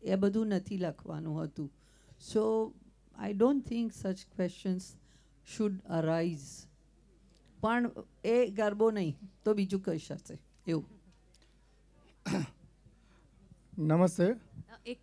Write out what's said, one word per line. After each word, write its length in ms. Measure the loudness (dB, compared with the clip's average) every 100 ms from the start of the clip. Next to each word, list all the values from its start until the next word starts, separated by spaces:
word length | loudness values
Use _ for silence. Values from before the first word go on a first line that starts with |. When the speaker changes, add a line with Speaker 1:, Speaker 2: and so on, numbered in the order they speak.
Speaker 1:
એ 140 | 0 2
બધું 320 | 4 2 2
નથી 300 | 0 -2 -4
લખવાનું 680 | -4 -6 -8 -8 -4 -4
હતું. 300 | -6 -6 -10 -12 _ _ -20 -20 -4
So, 380 | 0 2 0 -2 -8 -20 _ _ -10 -6
I 80 |
don't 100 | 2
think 480 | 4 2 -2 -4 -4 -4 -6
such 120 | -6 -8 -4
questions 420 | -4 -4 -4 -4 -6 -18 -20 -20 _ _ -10 -2
should 140 | -2
arise. 960 | -2 -4 0 2 2 0 -4 -10 -18 -20 _ _ _ _ _ _ _ _ -4
પણ 300 | 0 2 0 -2 -14 _ 2
એ 240 | 4 4
ગરબો 420 | 2 0 4 4
નહીં, 260 | 4 0 -4 -10 -2 0
તો 80 |
બીજું 280 | 2 2 -2
કઈ 160 | -2 -4
થશે, 420 | -6 -12 -12 -18 -20 _ -2
એવું. 180 | -2 -4 -14 -20 -20 _ _ _ _ _ _ _ _ -20 _ -4 -2 -2 -8 -20 _ -20 -20 _ -20 -20 -20 -20 -20 _ -2
Speaker 2:
નમસ્તે. 520 | 4 6 6 4 2
Speaker 3:
અ, 80 | 2 -6 -18 -18 -14 -12
એક 140 | -6